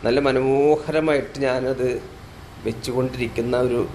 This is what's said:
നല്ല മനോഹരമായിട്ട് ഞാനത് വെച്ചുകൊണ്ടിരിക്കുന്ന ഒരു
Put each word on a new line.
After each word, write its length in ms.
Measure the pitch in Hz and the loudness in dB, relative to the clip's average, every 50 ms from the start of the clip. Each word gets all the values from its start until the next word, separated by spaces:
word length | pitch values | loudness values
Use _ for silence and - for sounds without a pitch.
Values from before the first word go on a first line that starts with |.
| - | 0
നല്ല 120 | 113 123 139 143 | 2 2 4 2
മനോഹരമായിട്ട് 1080 | 135 131 131 131 135 135 135 143 151 151 151 - - 151 160 156 160 147 139 - - - 139 139 | 2 2 2 2 4 4 4 6 6 4 4 2 0 0 0 2 2 2 0 0 -4 -4 -2 0
ഞാനത് 420 | 131 127 131 127 127 131 123 123 127 123 117 - - - - - - - - - - - - - | 0 0 0 0 -2 -2 0 0 0 0 -2 -6 -10 -18 -18 -18 -20 -18 -18 -18 -18 -18 -8 -6
വെച്ചുകൊണ്ടിരിക്കുന്ന 880 | 113 113 120 - - 120 127 127 127 127 123 120 113 - 120 117 120 123 123 127 123 | -6 -6 -4 -6 -4 -2 0 0 -2 -2 -4 -4 -2 -2 -2 -2 0 0 2 2 2
ഒരു 120 | 120 120 98 - | 2 0 -2 -2